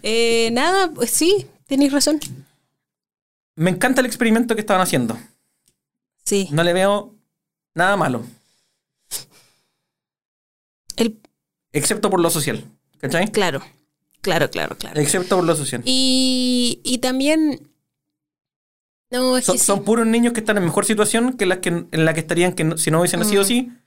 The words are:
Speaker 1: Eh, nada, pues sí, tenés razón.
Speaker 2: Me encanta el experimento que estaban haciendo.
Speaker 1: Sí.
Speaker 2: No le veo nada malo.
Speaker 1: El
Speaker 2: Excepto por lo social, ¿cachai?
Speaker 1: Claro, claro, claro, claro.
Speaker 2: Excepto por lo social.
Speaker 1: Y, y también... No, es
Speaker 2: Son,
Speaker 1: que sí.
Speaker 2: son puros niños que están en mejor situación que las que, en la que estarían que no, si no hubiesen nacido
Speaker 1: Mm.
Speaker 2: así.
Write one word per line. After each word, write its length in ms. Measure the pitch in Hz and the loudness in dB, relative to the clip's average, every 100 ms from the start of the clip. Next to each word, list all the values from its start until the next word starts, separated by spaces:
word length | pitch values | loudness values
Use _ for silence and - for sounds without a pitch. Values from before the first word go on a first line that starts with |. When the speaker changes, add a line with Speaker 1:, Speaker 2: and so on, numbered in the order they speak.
| 220 | -2
Speaker 1:
Eh, 420 | 226 233 226 226 | 0 2 2 0
nada, 400 | 233 311 381 370 | 0 2 2 0
pues 160 | 302 240 | -2 -2
sí, 380 | - 320 403 - _ _ | 2 2 2 -2 _ _
tenés 260 | 269 285 | 2 2
razón. 280 | 277 277 302 - - - _ _ _ _ _ _ _ _ _ _ - | 2 0 0 -4 -16 -20 _ _ _ _ _ _ _ _ _ _ -2
Speaker 2:
Me 160 | 170 | -2
encanta 300 | 180 262 269 | 0 0 0
el 40 | 247 | 0
experimento 480 | - 226 226 226 | 0 2 2 2
que 80 | 214 | -2
estaban 200 | 214 190 | 0 0
haciendo. 340 | 180 151 117 110 - _ _ _ _ _ _ _ _ _ | 2 0 -2 -6 -14 _ _ _ _ _ _ _ _ _
Speaker 1:
Sí. 240 | - 202 180 | -4 -2 0
Speaker 2:
No 120 | 147 | 0
le 100 | 170 | 2
veo 420 | 175 190 202 208 _ _ _ _ _ _ | 2 2 0 -4 _ _ _ _ _ _
nada 220 | 160 180 202 | 0 2 2
malo. 260 | 143 120 113 - _ _ _ _ _ _ _ - - _ _ _ _ _ _ _ _ _ _ _ _ _ _ _ _ - | 0 -2 -8 -18 _ _ _ _ _ _ _ -14 -14 _ _ _ _ _ _ _ _ _ _ _ _ _ _ _ _ -4
Speaker 1:
El 220 | 226 220 _ _ _ _ _ | -4 -4 _ _ _ _ _
Speaker 2:
Excepto 360 | 151 - 214 214 | -4 -2 0 0
por 100 | 185 | 2
lo 80 | 170 | 2
social, 340 | 165 135 110 - _ _ _ | 0 -4 -6 -10 _ _ _
¿cachai? 300 | 151 165 190 | -4 -2 -2
Speaker 1:
Claro, 300 | 220 185 135 - _ _ _ _ _ | 0 -2 -4 -12 _ _ _ _ _
claro, 280 | - 165 143 | -2 0 0
claro, 280 | - 73 - | -2 -6 -8
claro. 220 | - - | -8 -2
Speaker 2:
Excepto 340 | 147 185 180 185 | 0 0 0 0
por 80 | 170 | 2
lo 100 | 151 | 0
social. 260 | 139 120 | -2 -6
Speaker 1:
Y, 960 | 175 262 262 254 262 254 254 247 240 - - | -2 0 2 2 2 0 0 0 0 -4 -4
y 140 | 247 | -2
también... 680 | 247 254 277 320 311 262 - _ _ _ _ _ _ _ _ _ _ _ _ _ _ | -2 0 0 2 2 -2 -12 _ _ _ _ _ _ _ _ _ _ _ _ _ _
No, 260 | 247 254 254 | -2 0 0
es 60 | 247 | 0
Speaker 2:
Son, 100 | 208 | 0
Speaker 1:
que 40 | |
sí. 60 | - | 2
Speaker 2:
son 180 | 202 | 0
puros 240 | 202 226 226 | 2 2 2
niños 240 | 226 240 | 2 2
que 60 | 233 | 0
están 180 | 214 208 | -2 0
en 60 | |
mejor 220 | 170 202 196 | 2 0 0
situación 480 | 208 208 226 247 | 0 2 2 0
que 120 | 247 190 | 0 -2
las 120 | 180 | 0
que, 100 | 180 | -2
en 360 | 170 170 160 160 | -4 -4 0 0
la 80 | |
que 80 | 160 | 0
estarían 320 | 160 170 180 | -2 0 0
que 100 | 180 | 0
no, 140 | 160 160 | -2 -2
si 140 | - | 0
no 80 | 160 | 2
hubiesen 200 | 180 180 | 0 0
nacido 220 | 214 202 | 0 2
Speaker 1:
Mm. 40 | 196 | 2
Speaker 2:
así. 260 | 240 254 - | 0 -2 -12